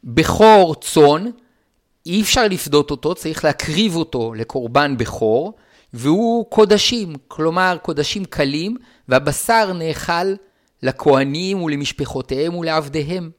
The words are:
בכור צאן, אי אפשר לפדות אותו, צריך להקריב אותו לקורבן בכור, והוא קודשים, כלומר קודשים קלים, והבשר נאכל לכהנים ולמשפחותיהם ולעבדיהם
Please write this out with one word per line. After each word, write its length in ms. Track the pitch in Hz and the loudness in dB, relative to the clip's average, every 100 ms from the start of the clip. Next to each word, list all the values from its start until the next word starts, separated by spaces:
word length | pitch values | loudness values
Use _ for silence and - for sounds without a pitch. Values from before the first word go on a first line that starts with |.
בכור 720 | 131 120 156 - 220 214 175 151 | -2 0 0 6 8 8 6 0
צאן, 500 | - 156 143 151 220 233 _ _ _ _ _ _ 160 | -2 6 6 6 -4 -12 _ _ _ _ _ _ -4
אי 160 | 190 | -2
אפשר 260 | 208 254 220 | 0 2 2
לפדות 440 | 190 - 147 147 | 0 2 0 2
אותו, 240 | 143 151 180 | -4 -4 -4
צריך 300 | 151 156 156 | -8 -2 0
להקריב 500 | 139 - 156 220 165 | 0 -4 -2 0 -2
אותו 380 | 156 131 113 | -4 -4 -6
לקורבן 640 | 110 113 135 117 127 147 127 | -6 -6 -6 -2 0 0 -2
בכור, 560 | 113 - 110 117 180 - _ _ _ | -4 -2 0 0 -2 -10 _ _ _
והוא 520 | 120 131 175 233 233 214 | -6 0 2 2 -2 0
קודשים, 640 | - 208 208 - 240 185 143 _ | 4 4 4 2 -4 -8 -12 _
כלומר 500 | - 160 175 185 175 | -4 -2 0 0 -2
קודשים 440 | - 147 143 202 185 | -6 -4 -4 -6 -8
קלים, 520 | - 143 147 185 247 _ _ - | -4 -2 -2 -6 -8 _ _ 0
והבשר 640 | 127 143 - - 226 208 | 0 0 -4 0 2 2
נאכל 600 | 180 160 151 - 170 190 196 _ _ _ _ | -2 -4 -6 -4 -2 -2 -4 _ _ _ _
לכהנים 800 | 127 127 151 135 135 151 185 196 | -6 0 2 4 2 -4 -4 -4
ולמשפחותיהם 920 | 165 143 143 - 139 135 - 131 160 175 | -4 -4 -6 -6 -8 -8 -6 -4 -4 -4
ולעבדיהם 760 | 165 156 143 151 147 180 165 | -2 -4 -4 -6 -6 -8 -10